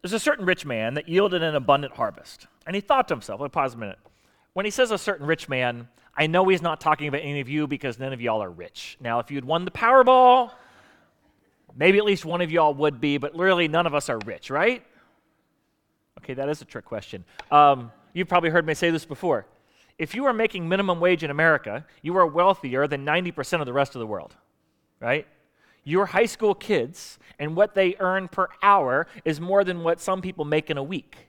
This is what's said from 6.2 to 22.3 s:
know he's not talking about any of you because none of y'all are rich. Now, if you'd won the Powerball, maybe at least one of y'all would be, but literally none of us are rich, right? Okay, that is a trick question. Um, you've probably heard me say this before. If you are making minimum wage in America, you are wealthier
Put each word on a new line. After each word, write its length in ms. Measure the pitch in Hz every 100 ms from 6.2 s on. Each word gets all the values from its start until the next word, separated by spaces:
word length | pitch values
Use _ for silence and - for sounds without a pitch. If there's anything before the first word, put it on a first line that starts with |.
| 156
know 180 | 170 190
he's 160 | 185
not 180 | 170 156
talking 280 | 160 156 147
about 140 | 139
any 180 | 151 143
of 80 | 127
you 180 | 147 151
because 320 | 143 139 113
none 140 | 131
of 80 | 131
y'all 200 | 117 110
are 100 | 95
rich. 460 | 85 87 - - -
Now, 180 | 120 117
if 140 | 117
you'd 120 | 143
won 200 | 127 165
the 80 | 180
Powerball, 800 | - 226 262 254 254 254 254 233 - - _ _ _ _ _ _ _ _ _ _
maybe 240 | 123 165 202
at 60 |
least 200 | 208 196
one 160 | 160 175
of 120 | 175
y'all 220 | 165 156
would 260 | 139 151 135
be, 180 | 147 143
but 160 | 143
literally 320 | 165 185 180 165
none 200 | 156 170
of 80 |
us 140 | 147 -
are 100 | 117
rich, 260 | 104 87 -
right? 340 | 139 208 247 _ _ _ _ _ _ _ _ _ _ _ _ _ -
Okay, 140 | -
that 140 | 131 139
is 140 | 151
a 20 |
trick 200 | - -
question. 400 | - 110 - 98 87 - -
Um, 400 | 147 147 135 117 _ _
you've 160 | 175 180
probably 220 | 180 170
heard 160 | 170 156
me 80 |
say 160 | 151 170
this 140 | 165
before. 420 | - 143 180 123 - _ _ _ _ _
If 160 | 156
you 120 | 220 277
are 60 |
making 340 | 220 220 196 165
minimum 320 | 190 196 175
wage 240 | 175 175
in 60 | 156
America, 560 | 143 160 147 - 110 156 _
you 140 | 151 190
are 80 |
wealthier 600 | 175